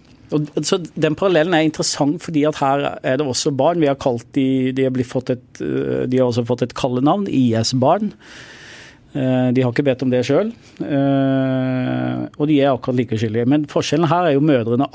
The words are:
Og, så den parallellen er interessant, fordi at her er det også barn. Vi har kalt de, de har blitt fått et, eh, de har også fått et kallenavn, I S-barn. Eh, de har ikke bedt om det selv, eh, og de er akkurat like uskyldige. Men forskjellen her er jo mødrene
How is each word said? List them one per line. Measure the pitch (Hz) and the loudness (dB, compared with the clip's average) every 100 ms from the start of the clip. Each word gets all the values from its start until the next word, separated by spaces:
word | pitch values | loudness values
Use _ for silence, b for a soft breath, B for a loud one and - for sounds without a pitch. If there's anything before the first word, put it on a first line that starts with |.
| b b - | b b -6
Og, | 151 151 160 | -4 -2 -4
så | 151 190 156 - | -2 -2 -2 -2
den | 151 | -2
parallellen | 151 190 165 165 | 0 2 2 2
er | 160 156 | 2 0
interessant, | - 170 - 143 165 | 0 -4 0 0 -2
fordi | - 156 151 | -4 0 0
at | 151 | 0
her | 135 143 143 - | 0 0 -2 -4
er | 151 131 | -2 -2
det | 143 | -2
også | 123 156 | -2 -2
barn. | 135 147 175 | 2 2 2
Vi | 147 | 2
har | 139 | 0
kalt | 139 120 - | -2 -2 -4
de, | 143 131 131 127 | -2 0 2 0
de | 131 131 | 0 0
har | |
blitt | 127 127 | 0 -2
fått | 131 120 | -4 -4
et, | 123 - - | -6 -8 -10
eh, | 156 131 135 131 127 | -6 -4 -2 -2 0
de | 127 | 2
har | 127 | 2
også | 120 117 | 0 -2
fått | 120 | -2
et | 120 | -4
kallenavn, | - 131 123 143 190 202 | -2 -2 0 2 2 0
I | 135 123 110 | 0 2 2
S-barn. | 113 135 131 190 208 - B B B B B B B B - | 0 0 2 2 -2 -8 B B B B B B B B -10
Eh, | 143 131 127 127 | -4 0 2 2
de | 123 | 2
har | 127 | 2
ikke | 120 | 2
bedt | 143 123 | 0 0
om | 131 | 0
det | 127 | 0
selv, | 123 147 220 - B - | 2 0 0 -6 B -12
eh, | - 139 139 139 135 135 131 131 131 127 127 127 127 123 120 - | -4 0 2 2 2 0 0 -2 -2 -2 -2 -2 -2 -4 -8 -4
og | 151 | 0
de | 147 | 2
er | 139 | 2
akkurat | 123 - 127 | 2 0 -2
like | 120 | -2
uskyldige. | 110 110 110 120 | -2 -2 0 2
Men | 147 147 | 0 0
forskjellen | 175 - 147 160 | -4 0 0 2
her | 175 175 | 2 2
er | 139 | 2
jo | |
mødrene | 156 131 110 120 143 | 2 2 2 0 -2